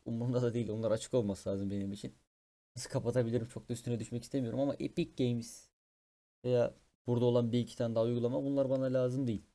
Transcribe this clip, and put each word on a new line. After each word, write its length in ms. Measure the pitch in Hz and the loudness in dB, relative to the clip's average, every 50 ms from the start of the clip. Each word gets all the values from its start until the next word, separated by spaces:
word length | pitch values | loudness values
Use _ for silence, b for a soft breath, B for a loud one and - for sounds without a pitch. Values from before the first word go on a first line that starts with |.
| - | -8
umurumda 360 | - 117 113 120 123 123 123 | -6 -4 -2 -2 0 0 2
da 120 | 123 120 113 | 2 2 0
değil. 160 | 120 113 104 | 0 -2 -2
Onlar 220 | 107 110 113 110 | -2 -2 0 0
açık 220 | 107 110 - - - | 0 0 -2 0 0
olması 360 | 127 107 101 98 - - 98 | 2 2 2 -2 -2 -2 -4
lazım 220 | 98 98 101 98 | -2 -2 -2 -4
benim 220 | 101 101 98 98 98 | -4 -4 -4 -4 -6
için. 220 | - - 127 - _ _ _ _ _ _ _ _ _ _ _ - | -6 -10 -12 -14 _ _ _ _ _ _ _ _ _ _ _ -12
Nasıl 140 | 123 - - | -12 -10 -4
kapatabilirim 580 | - 131 - 117 117 127 117 113 113 120 113 | -4 -4 -2 0 0 0 0 0 0 -2 -2
çok 220 | 117 - 107 - - | -4 -10 -12 -8 -8
da 40 | 120 | -8
üstüne 260 | - - 123 120 110 | -6 -4 -4 -4 -4
düşmek 240 | 113 - 120 120 117 | -4 -6 -8 -8 -8
istemiyorum 360 | - - 139 127 113 120 127 | -4 -4 -2 -2 -2 -2 0
ama 160 | 139 143 - - | 0 0 -2 -2
Epic 460 | - - - - 165 - - - 131 | -4 -4 -2 -2 -4 -2 0 0 2
Games 440 | 123 120 117 117 - - - - _ _ _ _ _ _ _ _ _ _ _ _ _ _ _ - | 2 2 0 -4 -8 -12 -18 -20 _ _ _ _ _ _ _ _ _ _ _ _ _ _ _ -2
veya 280 | 123 123 120 120 - - - _ _ _ _ - | 2 4 4 4 2 -2 -8 _ _ _ _ -2
burada 180 | - 120 117 123 | 0 2 4 4
olan 260 | 123 120 123 120 113 | 4 4 4 4 4
bir 80 | 117 120 | 2 0
iki 160 | 117 - - | 0 0 -4
tane 180 | - 123 117 113 | -4 -2 0 2
daha 80 | 113 113 | 2 2
uygulama 400 | 120 120 120 117 120 131 143 139 | 2 2 2 0 0 0 0 0
bunlar 260 | 139 139 139 135 127 | 0 2 2 2 2
bana 160 | 135 131 131 | 2 2 2
lazım 420 | 131 127 127 127 127 123 135 139 | 2 2 2 2 2 2 0 0
değil. 180 | 120 107 98 - _ _ | 0 0 -2 -4 _ _